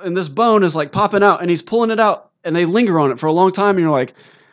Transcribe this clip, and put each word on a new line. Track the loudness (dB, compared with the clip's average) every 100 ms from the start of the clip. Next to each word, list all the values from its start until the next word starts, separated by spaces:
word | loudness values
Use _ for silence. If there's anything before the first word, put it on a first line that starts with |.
and | -6
this | -6 -4
bone | -2 2 2
is, | 2 -2
like, | -4
popping | -2 -2 2
out, | 2 2
and | 0
he's | -4
pulling | -2 -2 0
it | 0
out, | 0 0 -8 _
and | -4
they | -2 0
linger | 0 2 2
on | 0
it | 0
for | -2
a |
long | 2 2
time, | 2 0 0
and |
you're | 0
like, | 0 -2 -8 -20 _ _